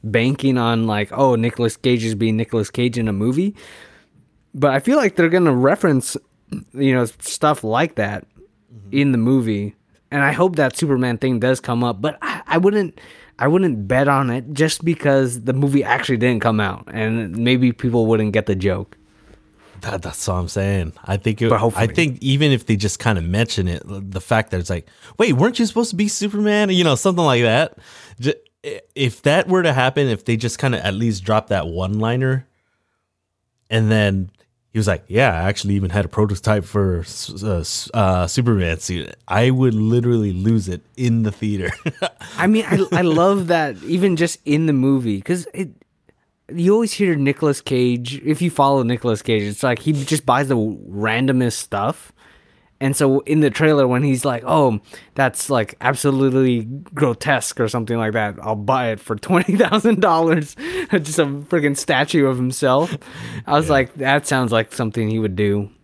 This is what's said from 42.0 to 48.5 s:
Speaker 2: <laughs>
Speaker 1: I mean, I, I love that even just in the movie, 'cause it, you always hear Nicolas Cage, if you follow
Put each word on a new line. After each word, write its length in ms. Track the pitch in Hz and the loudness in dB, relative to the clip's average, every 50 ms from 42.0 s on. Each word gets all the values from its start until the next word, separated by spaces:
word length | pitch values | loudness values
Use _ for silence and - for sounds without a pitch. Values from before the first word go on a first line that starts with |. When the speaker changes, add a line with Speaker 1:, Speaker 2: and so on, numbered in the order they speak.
| - | -8
Speaker 2:
<laughs> 340 | - - _ - - - | -8 -8 _ -20 -16 -6
Speaker 1:
I 100 | - 165 | -2 2
mean, 180 | 185 220 220 220 | 2 2 2 2
I, 180 | - - 196 190 185 | 0 0 0 0 0
I 100 | 185 170 | 0 0
love 460 | 180 170 156 160 170 190 202 196 180 | 2 2 2 4 4 4 2 0 0
that 340 | 165 175 165 156 143 113 90 - | 0 0 0 0 -2 -6 -10 -6
even 320 | 107 165 180 185 202 180 | -4 0 2 2 2 2
just 240 | 156 170 165 - - _ | 2 0 -2 -2 -8 _
in 200 | 143 147 151 165 | 0 0 2 2
the 80 | 160 147 | 2 2
movie, 480 | 131 127 135 139 135 123 113 104 98 | 2 2 2 2 0 0 -2 -4 -4
'cause 260 | 95 - 175 180 165 - - | -2 -4 -4 -4 -4 -10 -10
it, 160 | - 190 143 - _ _ _ _ _ _ _ _ _ _ _ _ _ _ - - | -10 -10 -10 -10 _ _ _ _ _ _ _ _ _ _ _ _ _ _ -14 -6
you 200 | 170 170 185 208 | 0 2 4 4
always 200 | 226 233 208 - | 4 2 0 -2
hear 220 | - 208 185 165 | 0 0 0 2
Nicolas 460 | 147 139 139 139 - 160 147 139 - | 2 2 0 0 0 0 0 0 -2
Cage, 580 | - - 139 127 123 123 123 120 123 120 135 139 - | -4 -2 0 2 2 2 0 -2 -4 -8 -12 -6 -2
if 180 | 151 151 147 | -2 -2 0
you 80 | 175 | 0
follow 320 | 170 | -2